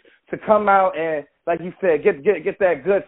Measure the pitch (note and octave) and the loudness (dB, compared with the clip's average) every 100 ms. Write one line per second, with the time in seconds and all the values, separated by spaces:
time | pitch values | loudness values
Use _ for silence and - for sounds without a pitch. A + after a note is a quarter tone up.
0 | _ _ _ - - G#3+ G#3 G3 F#3+ D3+ | _ _ _ -10 0 2 4 4 2 -2
1 | E3 D#3 C#3 _ - - F3+ - F#3 D3+ | -4 -4 -8 _ -6 -6 -6 -4 0 2
2 | E3+ D#3+ C#3+ F#3 D#3+ - F#3+ D#3 C#3 G3 | 0 0 0 0 -4 -2 0 0 -2 -2